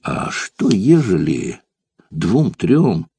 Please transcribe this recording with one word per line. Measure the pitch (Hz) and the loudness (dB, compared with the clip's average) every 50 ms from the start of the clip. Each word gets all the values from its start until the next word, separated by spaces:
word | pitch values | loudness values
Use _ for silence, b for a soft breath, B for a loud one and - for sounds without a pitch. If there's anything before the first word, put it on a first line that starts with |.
А | _ - 65 - - 60 | _ -6 -6 -6 -6 -6
что, | - - - - _ - - 262 | -8 -8 -10 -12 _ -2 0 0
ежели | 131 95 98 131 165 165 139 113 90 78 73 76 67 60 60 - - - _ _ _ _ _ _ _ _ _ _ | 2 2 4 4 4 4 4 0 0 0 0 -2 -2 -4 -4 -8 -12 -12 _ _ _ _ _ _ _ _ _ _
двум-трём | - 78 80 85 107 143 156 101 - _ - 85 127 156 - 135 95 82 80 _ _ | -10 -6 -2 0 2 2 2 0 -2 _ 0 2 2 4 4 2 0 -2 -6 _ _